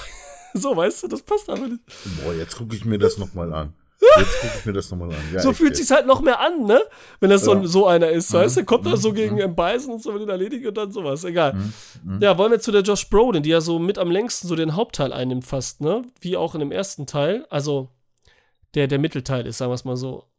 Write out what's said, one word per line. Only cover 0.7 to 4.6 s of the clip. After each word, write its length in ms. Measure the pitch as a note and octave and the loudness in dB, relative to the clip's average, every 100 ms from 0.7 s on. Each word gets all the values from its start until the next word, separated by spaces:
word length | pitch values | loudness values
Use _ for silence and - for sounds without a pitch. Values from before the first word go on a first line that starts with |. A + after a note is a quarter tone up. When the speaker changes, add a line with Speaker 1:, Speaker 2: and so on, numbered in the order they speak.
| F3 | 0
Speaker 1:
weißt 280 | F3+ - | 0 -2
du, 40 | F4+ | -8
das 120 | - | -8
passt 280 | - G#4 - | -4 -4 -2
aber 180 | G3 C4 | -8 -6
nicht. 140 | A#3 _ - G3+ E3+ | -10 _ -18 -12 -8
Speaker 2:
Boah, 100 | E2 | -6
jetzt 220 | E2 E2 - | -6 -8 -10
guck 160 | A2+ | -10
ich 120 | A2 A2 | -6 -2
mir 120 | G#2 | 2
das 200 | G2+ G2+ | 2 0
noch 160 | F#2+ | -8
mal 180 | F2+ E2+ | -8 -6
an. 200 | D#2 D2+ - _ - A4+ D#5 | -6 -8 -12 _ 6 8 10
Jetzt 180 | - B4+ | 8 0
guck 100 | - | -4
ich 60 | D5 | -6